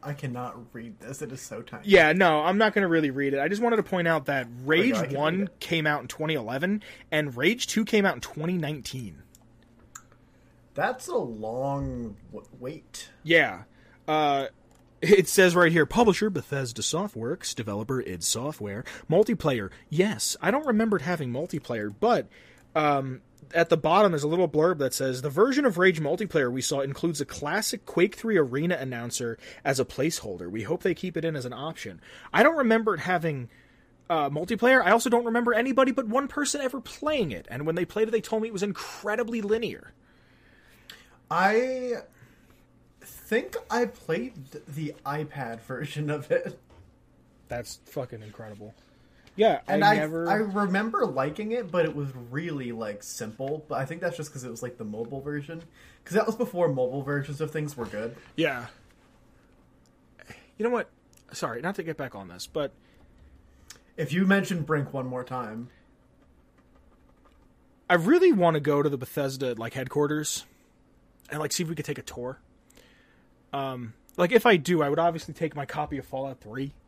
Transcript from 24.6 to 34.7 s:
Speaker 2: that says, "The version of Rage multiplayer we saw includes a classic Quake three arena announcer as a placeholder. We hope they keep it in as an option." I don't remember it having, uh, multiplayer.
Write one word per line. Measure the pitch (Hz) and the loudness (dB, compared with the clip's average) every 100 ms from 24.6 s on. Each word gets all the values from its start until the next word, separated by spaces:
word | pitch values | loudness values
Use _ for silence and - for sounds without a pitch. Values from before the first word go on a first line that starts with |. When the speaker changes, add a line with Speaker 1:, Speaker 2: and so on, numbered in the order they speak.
| 165 170 | 4 4
Speaker 2:
that | 135 | 0
says, | - 135 127 | 0 -2 -2
"The | 139 | -4
version | 139 233 269 285 | 4 4 6 2
of | 175 | 6
Rage | 185 160 | 4 4
multiplayer | 147 165 208 160 127 | 0 -2 0 2 2
we | 127 | 0
saw | 123 139 | -2 -2
includes | 139 139 165 147 | -2 -2 -4 -2
a | 143 | -6
classic | - 147 185 220 220 - | -6 -4 -2 -2 -6 -4
Quake | - 190 - | 2 2 0
three | 226 202 | 2 4
arena | 139 131 165 180 | 4 2 0 0
announcer | 135 120 120 - 120 113 - - 143 | -2 -6 -6 -4 -6 -8 -14 -6 -2
as | 131 | 0
a | 127 | 0
placeholder. | - 147 - 107 90 87 | 0 -2 -2 -8 -10 -8
We | 107 | -8
hope | 104 175 | -4 -2
they | 190 165 | -2 -2
keep | 185 165 | -4 -4
it | 160 | -4
in | 156 | -4
as | 123 | -8
an | |
option." | 120 147 160 113 87 - - - | -8 -10 -10 -14 -14 -20 -20 -2
I | - | 6
don't | 262 330 | 6 6
remember | 247 220 220 | 4 4 4
it | 180 | -2
having, | 170 180 160 139 120 - _ _ _ _ _ | 0 0 0 -4 -8 -16 _ _ _ _ _
uh, | 165 143 | 0 0
multiplayer. | 147 175 233 240 | -2 -4 2 6